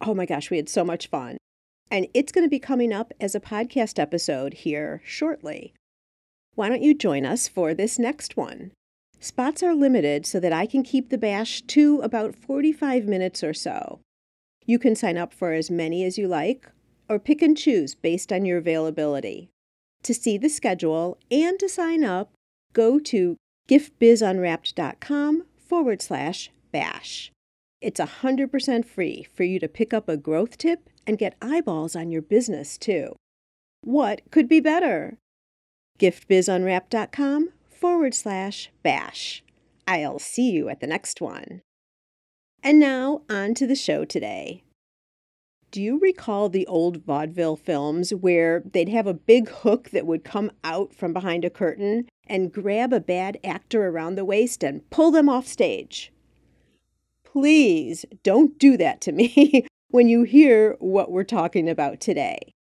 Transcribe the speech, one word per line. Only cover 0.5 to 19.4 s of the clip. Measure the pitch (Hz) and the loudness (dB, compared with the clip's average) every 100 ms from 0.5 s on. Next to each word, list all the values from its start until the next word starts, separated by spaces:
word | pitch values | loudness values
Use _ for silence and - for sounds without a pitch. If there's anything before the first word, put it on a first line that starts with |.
we | 175 | -4
had | 151 | -2
so | - | -2
much | 175 170 - | -2 -4 -6
fun. | 143 123 127 - _ _ _ _ | -8 -8 -14 -20 _ _ _ _
And | 202 185 | -4 -2
it's | 247 277 | -2 0
gonna | 381 330 | 0 0
be | 277 | -2
coming | - 262 240 | -2 -2 0
up | 202 233 - | -2 -6 -8
as | 202 | -6
a | 208 | -6
podcast | - 208 226 277 220 - | -6 -6 -4 -2 -2 -2
episode | 147 170 - 139 139 | -4 -4 -4 -4 -6
here | 165 165 147 151 151 | -8 -6 -6 -6 -10
shortly. | - - 311 302 - - - _ _ _ _ _ _ _ _ | -14 -6 -4 -4 -10 -14 -16 _ _ _ _ _ _ _ _
Why | - 208 | -6 -2
don't | 240 | 0
you | 277 | 2
join | 294 202 139 | 2 0 -2
us | 135 226 - | -2 -4 -4
for | - 160 | -4 -2
this | 160 214 - | -2 -4 -2
next | 233 302 - - | -4 -4 -10 -8
one? | 156 - 185 - _ _ _ _ | -10 -12 -18 -20 _ _ _ _
Spots | - - 254 311 | -12 -6 -4 -2
are | 359 311 | 0 2
limited | 277 240 147 147 - | 4 4 2 -2 -4
so | 196 | -2
that | 175 | 0
I | 160 208 | 0 0
can | 269 | -2
keep | 262 269 262 | -2 -2 -2
the | 262 | -2
bash | 311 202 226 - - | -2 -4 -6 -10 0
to | 294 294 294 | 4 4 4
about | 226 226 220 | 0 -4 -4
forty-five | - - 277 302 302 285 254 | -8 -6 0 0 0 0 0
minutes | 208 190 185 - | 0 -2 -2 -4
or | 156 | -6
so. | 156 - - - - _ _ _ _ _ _ - | -6 -8 -8 -10 -14 _ _ _ _ _ _ -2
You | 240 | 2
can | 247 220 | 2 2
sign | 208 170 | 0 -2
up | 170 | -6
for | - 180 | -6 -2
as | 160 160 | -2 -2
many | 170 160 170 | -4 -4 -4
as | 185 185 | -4 -4
you | 196 | -4
like | 165 170 269 - _ _ _ - | -2 -2 -4 -10 _ _ _ -6
or | 214 | -4
pick | - 294 | 0 2
and | 330 302 | 4 4
choose | 311 220 147 | 2 0 0
based | - 165 175 - | -4 -4 -2 -2
on | 185 | -2
your | 196 175 | 0 0
availability. | 165 160 160 156 151 143 110 - | 0 -2 -2 -2 -2 -4 -6 -12